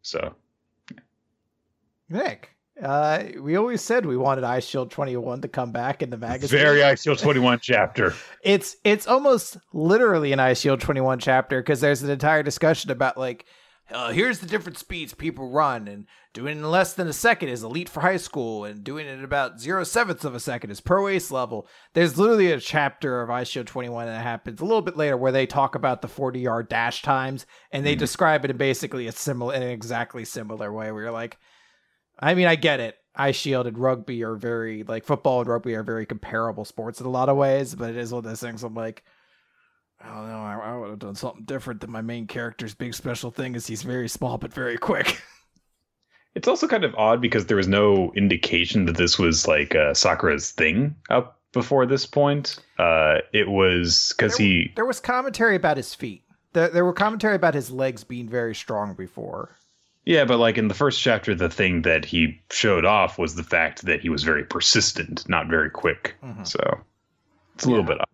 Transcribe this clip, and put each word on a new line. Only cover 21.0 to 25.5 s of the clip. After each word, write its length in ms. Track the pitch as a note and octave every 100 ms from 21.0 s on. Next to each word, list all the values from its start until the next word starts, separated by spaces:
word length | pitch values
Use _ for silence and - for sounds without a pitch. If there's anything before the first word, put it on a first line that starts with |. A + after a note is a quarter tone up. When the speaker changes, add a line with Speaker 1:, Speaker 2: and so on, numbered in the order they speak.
| G3
Speaker 2:
ace 240 | F#3+ -
level. 340 | C3+ B2 A2+ - - _
There's 220 | - E3+ C3+
literally 340 | G#3+ A3+ F#3
a 80 | D3
chapter 600 | - D#3 C#3 - C#3+ B2+
of 100 | A#2
Eyeshield 360 | A#2+ B2 C3+ A#2
twenty-one 400 | C3 B2 A#2+ A#2
that 160 | A2+
happens 380 | A#2 A2+ - G#2+
a 40 |
little 180 | E3+ A3
bit 140 | F3+ D#3
later 200 | D3+ C3
where 160 | C3
they 140 | C3+
talk 280 | C3